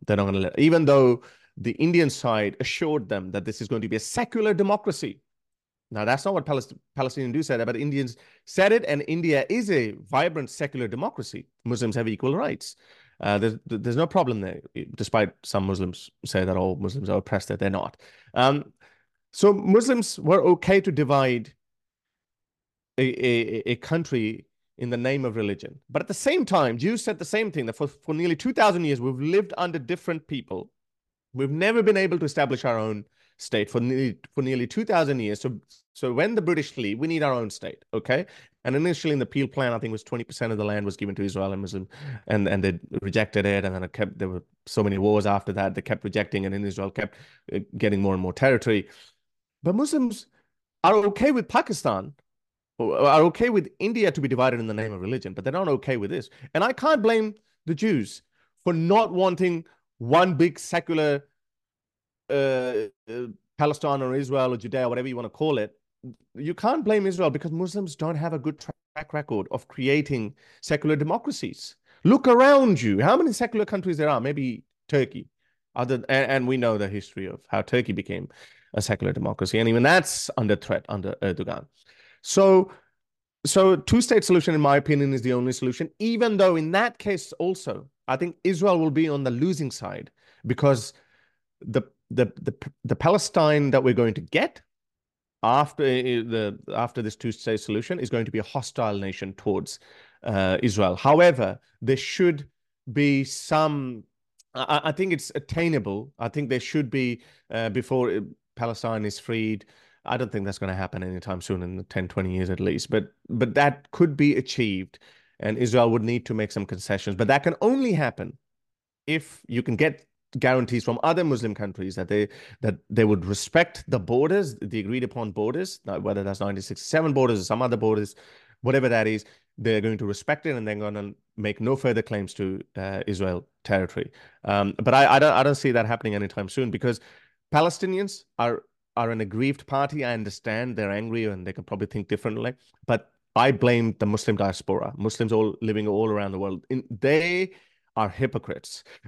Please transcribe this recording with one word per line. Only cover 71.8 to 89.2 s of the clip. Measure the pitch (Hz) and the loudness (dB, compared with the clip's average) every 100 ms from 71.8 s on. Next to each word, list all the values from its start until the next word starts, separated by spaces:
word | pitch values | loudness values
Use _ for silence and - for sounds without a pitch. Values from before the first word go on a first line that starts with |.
| _ _ | _ _
Look | 175 262 262 | 4 6 8
around | 240 269 277 247 151 | 8 8 8 6 4
you. | 117 98 | 2 2
How | 151 277 | 4 4
many | 330 | 2
secular | 202 233 220 202 | 0 -2 -2 -2
countries | 202 185 156 | -2 -2 0
there | 151 | 0
are? | 127 | 0
Maybe | 131 147 131 110 - _ - | -2 -4 -4 -6 -14 _ -2
Turkey. | 143 127 - - _ _ _ _ - | 0 0 -4 -16 _ _ _ _ -6
Other, | 127 127 123 | -2 -2 0
and, | 135 131 | 0 2
and | 135 123 | 0 0
we | 131 | 0
know | 117 107 | 2 0
the | 98 | -2
history | 101 - - 92 | -6 -10 -10 -10
of | - - | -12 -4
how | 104 | -4
Turkey | 98 123 120 | 0 0 0
became | 98 - 92 95 - - _ _ | -4 -4 -8 -10 -16 -20 _ _
a | 107 | -4
secular | - 101 98 | -2 -2 -2
democracy. | - - 101 95 107 | -2 -4 -4 -2 0
And | 113 | 2
even | 117 | 4
that's | 135 180 180 - - - | 6 4 2 -6 -6 -2
under | 107 101 | 0 0
threat | - 98 - | -2 -4 -4
under | 104 95 - | -8 -6 -4
Erdogan. | 98 87 98 - - _ _ _ _ _ | -4 -4 -6 -8 -12 _ _ _ _ _
So, | - 196 196 190 190 - _ _ _ _ _ _ 143 | 0 6 8 8 4 -4 _ _ _ _ _ _ 0
so | 196 190 180 | 6 6 4
two-state | - 233 240 226 | 4 2 6 6
solution, | - 180 165 156 | 6 6 4 4
in | |
my | 143 143 | 6 4
opinion, | 147 143 139 | 4 2 2
is | 135 | 0
the | 123 | 0
only | 123 127 | 0 0
solution, | 123 127 127 160 - | -2 -2 -4 -6 -4
even | 226 233 233 196 | -2 2 2 2
though | 185 165 | 2 2
in | 156 | 0
that | 190 240 - | 0 0 -2
case | 208 190 - | -4 -4 -6
also, | - 175 185 - 101 - _ - | -6 -4 -4 -6 -10 -12 _ -4
I | 135 | -2
think | 175 - | -2 -2
Israel | 185 170 202 175 | 0 2 4 4
will | 160 | 2
be | 143 160 | 2 0
on | 143 | 0